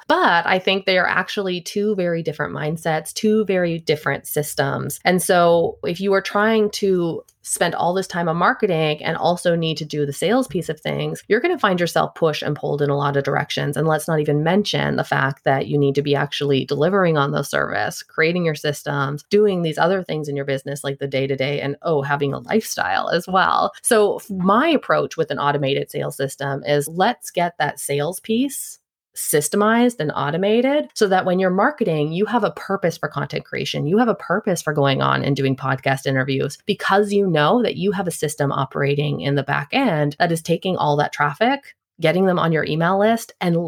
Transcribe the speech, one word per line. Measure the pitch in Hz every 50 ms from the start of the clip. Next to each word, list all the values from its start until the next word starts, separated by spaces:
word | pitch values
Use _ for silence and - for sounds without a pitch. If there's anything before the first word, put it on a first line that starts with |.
| -
But | - 302 359 359 226 175 170 -
I | - 190
think | 180 - 202 190 196 190
they | 190 185
are | 185 175
actually | - - 180 185 - - 214 196 185 180 175
two | 170 - - 208 202 214 214
very | 190 175 175 170 165 165
different | 165 147 - 147 160 151
mindsets, | 143 151 151 165 165 - 165 156 156 160 - -
two | - - 214 214 220 214
very | 185 190 185 180 170 165 165
different | 165 - 151 151 - 139 139 - -
systems. | - - 151 147 - - - 139 139 135 131 135 135 - - -
And | 175 180 185
so | - - 185 175 175 170 170 170 165 - - - -
if | 180 175 180
you | 190 202 196
are | 190
trying | 190 - - 202 208 220 226 220 208 208
to | - - 208 196 185 180 170 165 151 - - _ _ _
spend | - - - - 185 170 -
all | - - 170 180
this | 190 185
time | - - 175 170
on | 165 165
marketing | 170 180 214 262 - 220 185 165 160 160 151 151 151
and | - - 165
also | - - 165 180 175 - 180 170
need | 170 165 160 156
to | - 160
do | 151 - 151 147
the | 143
sales | 139 - 165 175 233 262 254 -
piece | - 180 160
of | - 151 -
things, | - 156 143 143 147 151 160 - - -
you're | 202 247
gonna | 339 349 370
find | 269 - 202 185 175
yourself | 175 165 - 165 160 - -
pushed | - 170 156 147 - -
and | - 147
pulled | - - 147 147 143
in | 147 143
a | 139
lot | 143 143 143 139
of | 139 139
directions. | 139 143 - 151 - - 147 143 143 143
And | 143 156
let's | 160 156 147 -
not | - 160 156
even | 151 151 147 147 156
mention | 160 185 208 208 - - 143 143 147 143
the | 123 143
fact | - 139 147 135 135 143 - -
that | 151 135 139 -
you | 110 147
need | 147 143 139 139
to | 143
be | 143 143 139
actually | 139 143 143 - - 147 143 139 131 131
delivering | - 143 139 147 180 202 202 185 170 160
on | 147 139 135
those | 147 151 143 -
service, | - 143 - - 92 101 107 - - - -
creating | - - - 160 165 175 180 175
your | 160 151
systems, | - - 151 139 - - 151 143 143 135 139 147 143 - _
doing | - 208 214 208 190 175
these | 170 160 151
other | 147 165 170 196 190 170
things | - 156 156 147
in | 151 143
your | 139 139
business, | 143 135 135 - 139 139 143 -
like | 139 139 -
the | 139
day-to-day, | 139 139 131 135 135 139 131 131 143 143 143
and, | - 139 143 - -
oh, | 170 160 143
having | 139 143 143 147 143 139 139
a | 127
lifestyle | 120 - - 220 - - - - - 92 95 - -
as | - - 175 - -
well. | 185 185 170 - 62 - - 196 - -
So | - - 247 214 208 190 -
f-, | - - -
my | 196 190 180 190 202 233 302
approach | 339 311 240 - - 160 151 143 131 -
with | 165 160 -
an | 143 -
automated | 135 143 143 147 147 135 139 143 143 -
sales | - 147 139 147 143
system | - 139 135 - - 139 139 139 143 -
is | 143 147 147 143 160
let's | 165 180 190 233 240 - - -
get | - 180 175 175 - -
that | 151 139 - -
sales | - - 143 143 147 165 185 -
piece | - - 220 233 269 277 - - - - - - _ _ _ _ _ _ _
systemized | - - - - 147 147 - - 202 208 214 226 233 240 247 240 -
and | 156 151 -
automated | - 135 143 156 170 196 208 220 240 247 269 285 302 - - _
so | - 214
that | 190 190 185 165
when | 185 180 185
you're | 190 185
marketing, | 180 190 214 294 302 - 233 175 160 151 147 156 160
you | 180 214
have | 208 220 240 208
a | 180
purpose | - - - - 196 196 - 170 160 -
for | - 156
content | - 143 143 - - - -
creation. | - - - 143 - - 147 143
You | 147 185
have | 220 254 233
a | 196
purpose | - - - 170 208 - 208 175 -
for | - 156 147
going | 147 139 139 135 135
on | 135 135 135 135 131
and | 139 143
doing | 143 135 135 131
podcast | 131 135 131 135 131 - 135 135 131 -
interviews | 139 135 131 131 139 135 135 135 143 - - _
because | - 196 - - - 196 196 208 202
you | 202 202 196
know | 185 160 151 147 156 208 247 226
that | - -
you | 151 180 202 185
have | 196 190
a | 175
system | - - 151 143 - - 143 139
operating | - 139 139 - - 151 143 139 143 143 151 147 143 -
in | - 139 143
the | 139
back | 135 - 143 147 143 -
end | - 254 277 226 165 151 147 147 147 -
that | 175 170
is | 165 165 -
taking | - 165 180 - 190 180
all | - - 151 147
that | 147 147 - -
traffic, | - 143 147 147 - 220 247 277 277 - - - _ _ _ _ -
getting | 160 160 160 185 196
them | 190 180
on | 165 160 165
your | 160 151 -
email | - 151 160 165 175 190 196
list | 208 220 233 226 - - - -
and, | 190 175 170 165 175